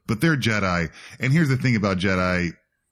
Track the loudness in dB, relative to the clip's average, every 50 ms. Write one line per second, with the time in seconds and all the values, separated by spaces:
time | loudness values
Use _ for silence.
0 | _ -6 -4 0 0 0 0 2 0 0 0 0 0 0 0 0 -2 -4 -8 -14
1 | -20 -20 -12 -6 -2 0 2 2 2 2 0 0 0 0 0 2 0 0 0 0
2 | 0 0 0 0 0 0 0 0 -2 -4 -6 -10 _ _ _ _ _ _